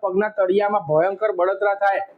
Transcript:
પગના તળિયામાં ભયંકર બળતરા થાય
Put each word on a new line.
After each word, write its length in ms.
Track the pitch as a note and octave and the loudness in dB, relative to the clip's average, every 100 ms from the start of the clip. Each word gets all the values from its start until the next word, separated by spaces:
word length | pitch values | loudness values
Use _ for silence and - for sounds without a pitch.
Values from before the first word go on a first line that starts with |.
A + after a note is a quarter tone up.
પગના 260 | G3 F#3 G#3+ | -2 0 -2
તળિયામાં 520 | G#3 F#3 G3 G#3 G#3 | 0 0 2 0 0
ભયંકર 520 | D#3 D3+ F3+ G3 G#3+ | 0 2 2 0 -4
બળતરા 420 | F3+ F3+ G3 G3+ | 0 -2 0 0
થાય 260 | G3+ G3+ G3 G3 | 0 0 0 -4